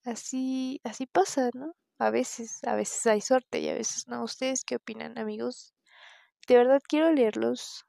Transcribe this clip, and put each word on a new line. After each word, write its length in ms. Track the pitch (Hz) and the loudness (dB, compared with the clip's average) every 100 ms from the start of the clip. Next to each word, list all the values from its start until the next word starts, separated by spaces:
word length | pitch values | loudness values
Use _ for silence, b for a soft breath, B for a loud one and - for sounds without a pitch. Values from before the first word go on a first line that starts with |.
Así, 760 | 247 226 - 262 262 262 262 269 | -8 -8 -6 -6 -4 -4 -4 -6
así 240 | 233 214 269 | -10 -8 0
pasa, 420 | - 392 - 247 | 2 2 2 0
¿no? 220 | 247 294 - _ _ | -2 -12 -14 _ _
A 120 | 220 | 0
veces, 540 | 226 254 - 226 - - | 2 -2 -6 -12 -8 -4
a 100 | 214 | -2
veces 300 | 208 - 226 | -2 -2 2
hay 140 | 214 | 2
suerte 380 | - 254 - - | 4 0 2 -4
y 100 | 76 | -4
a 40 | |
veces 340 | - 220 - - | -4 -6 -8 -8
no. 160 | 240 | -8
¿Ustedes 400 | 233 - 262 262 - | -8 -6 -4 -4 -4
qué 100 | 240 | -8
opinan, 400 | - 220 226 226 | -8 -12 -12 -8
amigos? 560 | 220 214 240 254 - _ B B B B B _ - | -8 -6 -6 -8 -20 _ B B B B B _ 6
De 100 | 247 | 6
verdad 240 | 247 277 _ | 8 4 _
quiero 240 | 302 330 | 2 4
leerlos 760 | 302 226 220 226 247 - - | 4 2 2 -2 -2 -8 -16